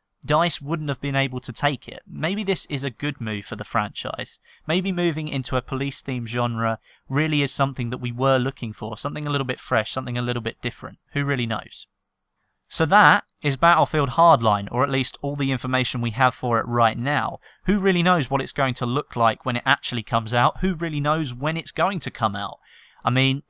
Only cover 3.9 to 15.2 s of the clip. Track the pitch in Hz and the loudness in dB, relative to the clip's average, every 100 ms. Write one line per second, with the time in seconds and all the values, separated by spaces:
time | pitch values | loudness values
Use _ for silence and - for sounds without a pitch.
3.9 | - - - 117 - _ _ - 170 190 | -4 -8 -8 -10 -14 _ _ -4 -2 0
4.9 | 180 175 151 156 139 127 131 - 135 139 | 0 0 -2 -4 -4 -2 -4 -2 -4 -4
5.9 | - - 127 117 120 120 113 113 110 _ | -6 -6 -6 -4 -2 -2 0 -2 -2 _
6.9 | _ - 135 156 151 143 - 139 135 120 | _ -4 -2 0 2 0 2 0 -2 -4
7.9 | 123 123 120 135 131 127 - 117 107 110 | -4 -6 0 4 4 2 -2 -8 -6 -8
8.9 | 113 143 151 151 143 127 131 - 123 107 | -6 -6 -6 -2 -2 -2 -6 -2 0 0
9.9 | - 131 120 120 123 113 - 120 - 110 | -4 -4 -4 -2 -2 -4 -6 -8 -8 -12
10.9 | - _ 143 143 135 117 110 - - - | -16 _ -4 -2 0 -2 -4 -8 -14 -16
11.9 | _ _ _ _ _ _ _ _ - 156 | _ _ _ _ _ _ _ _ -2 4
12.9 | 196 170 190 - _ 147 135 170 165 143 | 8 8 6 2 _ -2 2 4 6 4
13.9 | 156 139 120 170 143 113 104 101 120 139 | 2 2 6 6 8 4 2 0 0 0
14.9 | 135 131 - | 0 -2 -4